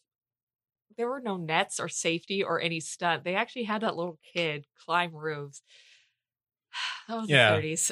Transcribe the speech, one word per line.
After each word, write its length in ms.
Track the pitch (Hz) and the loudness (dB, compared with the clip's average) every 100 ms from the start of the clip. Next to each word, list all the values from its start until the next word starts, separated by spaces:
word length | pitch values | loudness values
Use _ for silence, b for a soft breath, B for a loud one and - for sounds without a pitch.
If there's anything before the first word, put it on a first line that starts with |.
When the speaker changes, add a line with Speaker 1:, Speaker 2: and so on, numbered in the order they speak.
| _ _ _ _ _ _ _ _ _ 214 | _ _ _ _ _ _ _ _ _ -4
Speaker 1:
there 140 | 233 | -2
were 100 | 269 | -2
no 140 | 240 185 | -4 -4
nets 420 | 160 165 202 - | 0 2 0 -2
or 100 | 170 | -6
safety 540 | - 175 165 - 196 | -2 0 0 -2 -2
or 180 | 196 160 | 0 0
any 180 | 170 165 | 0 -4
stunt. 440 | - - 175 160 | -8 -4 0 0
They 120 | 143 190 | 0 -2
actually 280 | 233 254 | -2 -4
had 180 | 220 214 | -4 -2
that 140 | 220 - | -2 -2
little 220 | 175 160 - | -6 -8 -10
kid 340 | 175 165 147 143 _ - | -4 -2 -4 -8 _ -2
climb 280 | 170 175 | 0 0
roofs. 480 | 156 156 147 143 143 _ b b b b b _ _ _ _ _ | -4 -6 -6 -8 -14 _ b b b b b _ _ _ _ _
<sighs> 360 | - - - - | -10 -8 -8 -8
That 100 | 226 | -6
was 120 | 220 | 4
Speaker 2:
Yeah. 220 | 143 117 | 8 8
Speaker 1:
the 40 | 104 | 6
thirties. 340 | 156 160 - | 2 -2 0